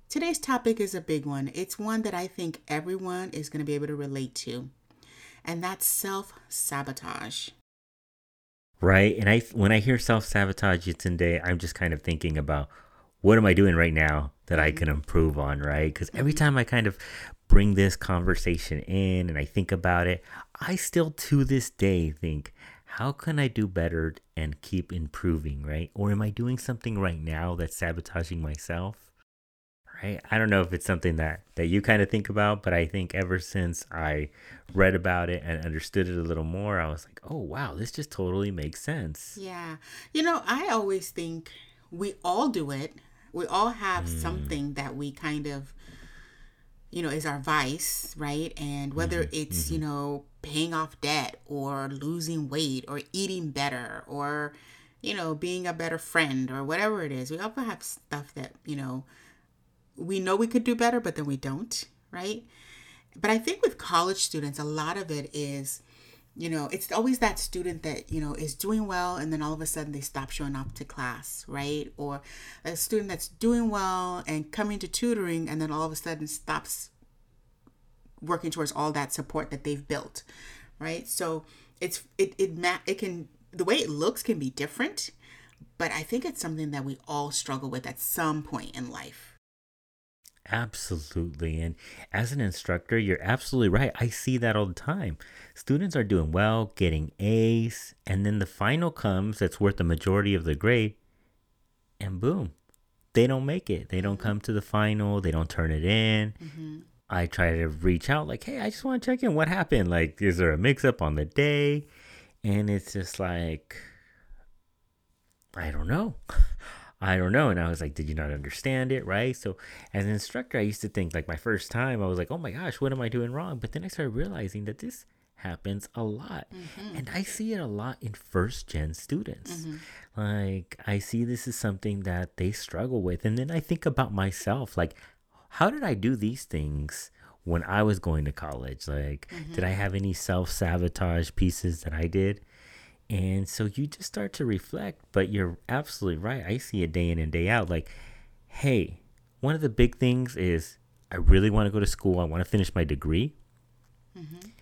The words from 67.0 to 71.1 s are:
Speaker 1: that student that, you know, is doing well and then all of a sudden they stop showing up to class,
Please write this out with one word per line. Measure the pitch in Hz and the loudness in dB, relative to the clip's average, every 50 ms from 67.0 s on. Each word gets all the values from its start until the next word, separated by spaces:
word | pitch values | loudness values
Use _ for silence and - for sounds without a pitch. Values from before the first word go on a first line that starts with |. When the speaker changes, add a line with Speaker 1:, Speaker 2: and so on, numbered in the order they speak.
| 226 262 262 247 | 2 2 2 2
Speaker 1:
that | 233 208 - - | 2 2 0 0
student | - - - 180 180 180 175 160 - | -6 -6 -6 -4 -4 -6 -6 -6 -6
that, | 156 147 - - - | -6 -6 -6 -8 -6
you | 160 160 | -6 -4
know, | 151 143 - | -4 -4 -4
is | - 151 151 139 | -6 -6 -8 -6
doing | - - 196 220 220 214 196 | -6 -2 -2 0 0 0 -2
well | 185 180 180 180 180 | -2 -2 -2 -2 -2
and | 180 147 156 | -4 -4 -4
then | 156 151 | -2 -2
all | 151 151 156 | -2 -4 -4
of | 156 | -4
a | 160 | -4
sudden | 151 - 156 151 151 147 | -4 -4 -4 -6 -6 -8
they | 139 | -8
stop | 135 - - 135 135 - | -8 -6 -6 -6 -6 -6
showing | - - 147 139 139 | -6 -6 -6 -4 -4
up | 135 135 131 - | -6 -6 -8 -10
to | - 143 | -12 -12
class, | - - - 131 123 | -12 -8 -8 -6 -6